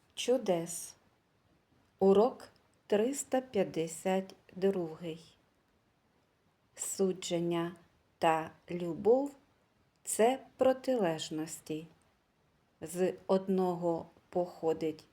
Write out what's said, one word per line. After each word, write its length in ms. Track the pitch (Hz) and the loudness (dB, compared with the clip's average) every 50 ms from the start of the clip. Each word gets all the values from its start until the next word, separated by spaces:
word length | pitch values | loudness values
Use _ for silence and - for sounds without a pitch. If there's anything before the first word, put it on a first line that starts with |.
| _ _ _ | _ _ _
чудес. 800 | - - - 247 262 226 208 180 170 165 165 - - - - - _ _ _ _ _ _ _ _ _ _ _ _ _ _ _ _ _ _ _ _ _ | -8 0 0 0 0 2 0 0 0 0 -6 -8 -12 -12 -14 -18 _ _ _ _ _ _ _ _ _ _ _ _ _ _ _ _ _ _ _ _ _
Урок 500 | 190 196 196 190 214 254 254 - - - _ _ _ _ _ _ _ | 4 6 6 6 6 4 2 -4 -16 -20 _ _ _ _ _ _ _
триста 540 | _ - 202 214 254 285 277 - - - 262 | _ 0 2 2 0 -2 -4 -6 -2 -2 -2
п'ятдесят 920 | 254 - - 202 185 190 190 165 160 165 165 - - 185 185 190 190 190 - _ _ _ - | -2 -2 -2 -2 0 0 0 -4 -4 -4 -6 -6 -2 0 0 0 -2 -4 -12 _ _ _ -8
другий. 640 | 185 180 196 196 185 175 160 156 160 175 170 160 165 - - _ _ _ _ _ _ _ _ _ _ _ _ _ _ _ _ _ _ _ _ _ _ _ _ _ _ _ _ _ | 0 0 0 2 0 -4 -6 -8 -10 -10 -10 -10 -10 -14 -20 _ _ _ _ _ _ _ _ _ _ _ _ _ _ _ _ _ _ _ _ _ _ _ _ _ _ _ _ _
Судження 1000 | - - - - - 196 190 180 185 - - 175 170 170 170 170 170 165 170 185 - - _ _ _ _ _ _ _ | -14 -12 -10 -2 0 0 0 0 -2 -4 -4 -2 -2 0 0 -2 -2 -2 -4 -8 -12 -20 _ _ _ _ _ _ _
та 320 | - 165 160 160 160 165 - - _ - | 2 4 4 4 0 -6 -12 -20 _ -10
любов — 640 | 170 175 175 170 165 147 - 202 240 262 277 277 - - _ _ _ _ _ _ _ _ _ _ _ _ _ | -8 -6 -4 -4 -6 0 4 4 6 6 4 -2 -8 -14 _ _ _ _ _ _ _ _ _ _ _ _ _
це 360 | - - - 208 233 262 269 - - _ | -8 0 4 4 4 4 0 -4 -16 _
протилежності. 1300 | _ 262 254 262 254 254 - 262 240 202 170 160 156 - - 165 156 156 160 - - - - 156 156 165 165 - _ _ _ _ _ _ _ _ _ _ _ _ _ _ _ _ _ | _ 2 2 2 2 0 -2 0 2 2 0 0 -2 -6 -8 -6 -6 -6 -8 -10 -16 -10 -10 -8 -8 -8 -12 -20 _ _ _ _ _ _ _ _ _ _ _ _ _ _ _ _ _
З 340 | - 160 165 175 185 180 - - - | -14 -10 -2 0 0 0 0 -4 0
одного 840 | - 196 190 190 196 190 185 185 180 175 170 170 170 165 165 165 - _ - _ _ | 2 2 2 2 2 0 2 2 2 0 0 0 0 0 0 -4 -10 _ -20 _ _
походить 760 | - 180 175 175 - - - 160 160 160 165 160 151 - - _ | -2 -2 -2 -2 -6 -4 -2 0 0 0 -2 -4 -4 -6 -14 _